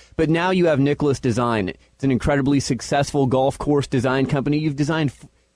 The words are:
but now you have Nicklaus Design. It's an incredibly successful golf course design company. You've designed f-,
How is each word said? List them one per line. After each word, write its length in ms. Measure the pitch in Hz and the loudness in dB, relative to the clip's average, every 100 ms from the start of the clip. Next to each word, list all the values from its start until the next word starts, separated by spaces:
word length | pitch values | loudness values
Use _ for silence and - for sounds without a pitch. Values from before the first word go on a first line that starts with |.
| - - | -10 -2
but 140 | 156 | 0
now 200 | 165 185 | 0 0
you 160 | 190 170 | 2 2
have 120 | 139 | 2
Nicklaus 400 | 139 143 147 131 | 2 2 0 0
Design. 520 | 131 113 120 110 92 | 0 0 0 0 -2
It's 340 | - _ _ | -6 _ _
an 80 | 135 | 0
incredibly 480 | 123 143 143 135 139 | 0 2 0 2 0
successful 640 | - 123 - 143 143 143 131 | 0 -4 -2 -2 0 0 2
golf 320 | 127 135 - | 2 0 -2
course 300 | 143 143 - | 0 0 0
design 380 | 135 131 131 131 | -2 0 0 0
company. 320 | 143 143 147 | 0 0 -2
You've 180 | 156 143 | -2 -2
designed 340 | 147 160 147 | -2 0 -2
f-, 160 | - - _ _ | -6 -16 _ _